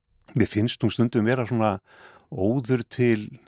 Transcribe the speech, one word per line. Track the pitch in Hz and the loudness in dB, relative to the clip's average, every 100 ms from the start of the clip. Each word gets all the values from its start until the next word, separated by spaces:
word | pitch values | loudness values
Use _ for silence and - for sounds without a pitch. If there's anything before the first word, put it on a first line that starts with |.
| _ _ - 120 | _ _ -4 0
mér | 98 | 2
finnst | 107 117 - | 2 -2 0
hún | 113 | -2
stundum | - 113 120 107 | 0 0 0 0
vera | 127 113 | 0 -2
svona | 120 107 101 - - - - _ | 0 0 -2 -8 -20 -20 -20 _
óður | - 98 131 117 127 - | -2 0 0 0 -2 -2
til | - 120 110 107 - | 0 2 2 -2 -14